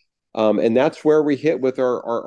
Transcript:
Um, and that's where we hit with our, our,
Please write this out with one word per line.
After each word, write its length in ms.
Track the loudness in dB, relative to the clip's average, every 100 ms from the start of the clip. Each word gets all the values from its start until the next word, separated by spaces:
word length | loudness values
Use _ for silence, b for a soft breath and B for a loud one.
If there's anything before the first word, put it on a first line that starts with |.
| _ _ _
Um, 240 | -2 0 2
and 180 | 2 2
that's 260 | 0 0
where 200 | 2 2
we 120 | 2
hit 280 | 0 -2 0
with 160 | -2 -2
our, 260 | -2 -2
our, 200 | -4 -6